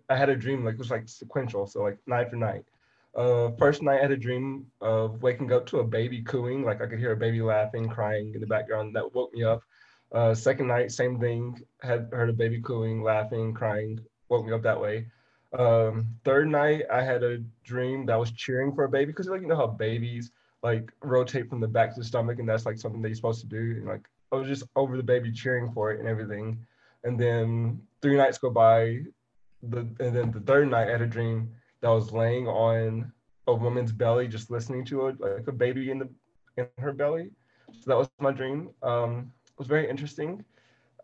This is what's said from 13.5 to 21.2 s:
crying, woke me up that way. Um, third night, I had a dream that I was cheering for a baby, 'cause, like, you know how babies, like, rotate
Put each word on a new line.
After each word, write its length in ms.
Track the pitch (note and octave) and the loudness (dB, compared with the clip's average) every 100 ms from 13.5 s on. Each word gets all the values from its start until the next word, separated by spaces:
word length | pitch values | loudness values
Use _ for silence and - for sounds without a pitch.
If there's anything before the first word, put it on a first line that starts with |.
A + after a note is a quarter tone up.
crying, 480 | A2 A2 G#2 G#2+ A2 - _ - | -2 -2 -2 -4 -8 -12 _ 0
woke 160 | A#2+ A2 | 0 0
me 80 | |
up 80 | A2+ | 0
that 180 | A2 G#2 | 2 2
way. 280 | G#2 A2 A2+ - _ _ _ - | 0 -4 -6 -14 _ _ _ 2
Um, 480 | B2 A2+ A2 A2 A2+ A2+ | 6 6 4 2 -4 -2
third 240 | - C#3 D#3 | 4 4 4
night, 340 | D3 D3+ D3+ - | 4 4 2 0
I 100 | A#2+ | 0
had 220 | C3 B2 | 0 0
a 160 | A#2+ A#2+ A#2 - | 0 -2 -8 -14
dream 420 | - B2 B2+ C3+ B2 | -8 -4 -2 -2 0
that 80 | |
I 40 | A2+ | 0
was 120 | A#2 | 0
cheering 440 | A#2 - B2+ C3+ C#3 | -4 -2 0 0 0
for 80 | |
a 60 | C#3 | 2
baby, 220 | C3+ C#3+ | 2 0
'cause, 160 | D#3 F#3 | -2 -6
like, 140 | F#3+ | -4
you 60 | F3 | 0
know 80 | D#3 | 2
how 100 | A#2 | 0
babies, 680 | G#2+ A2 A#2 A#2+ A#2+ A#2 _ _ _ | 0 -2 -2 -4 -6 -10 _ _ _
like, 320 | A#2 A2+ A2+ - | -2 0 -2 -10
rotate 480 | C#3+ B2+ | 0 2